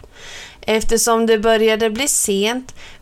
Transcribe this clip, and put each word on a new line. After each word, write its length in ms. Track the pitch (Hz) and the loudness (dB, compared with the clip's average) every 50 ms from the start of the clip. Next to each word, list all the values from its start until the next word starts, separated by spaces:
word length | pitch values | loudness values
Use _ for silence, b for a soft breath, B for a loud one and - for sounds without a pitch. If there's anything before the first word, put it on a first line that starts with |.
| B B B B B B B B B B B B | B B B B B B B B B B B B
Eftersom 640 | B - 214 220 214 - 233 220 - 240 226 226 226 | B -2 0 0 2 2 2 2 2 2 2 2 4
det 140 | 226 226 214 | 2 2 2
började 500 | 208 226 226 220 226 220 220 214 226 226 | 4 2 2 4 4 2 2 2 0 -2
bli 180 | 214 233 277 285 | -2 -2 -2 -2
sent 680 | - - - - 196 196 202 220 240 254 254 - B B B B B B | -2 -2 0 0 0 0 0 0 -2 -4 -6 -10 B B B B B B